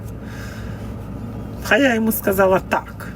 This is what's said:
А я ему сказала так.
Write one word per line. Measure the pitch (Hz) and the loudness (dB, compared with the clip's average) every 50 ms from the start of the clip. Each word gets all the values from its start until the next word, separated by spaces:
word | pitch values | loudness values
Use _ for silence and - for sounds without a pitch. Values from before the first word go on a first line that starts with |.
| - - - - - - - - - - - - - - - - - - - - - - - - - - - - - - - - - - | -10 -10 -10 -10 -10 -10 -10 -8 -8 -8 -8 -8 -8 -8 -8 -8 -8 -8 -8 -8 -8 -8 -8 -8 -8 -8 -8 -8 -8 -8 -8 -6 0 2
А | 202 | 4
я | 233 285 262 233 | 6 6 6 4
ему | 220 220 220 | 4 2 2
сказала | 214 - - 208 190 190 190 185 190 175 | 2 2 0 2 4 6 6 6 6 4
так. | - - - - - - - - - - - | 4 0 -2 -2 -2 -6 -12 -12 -10 -10 -12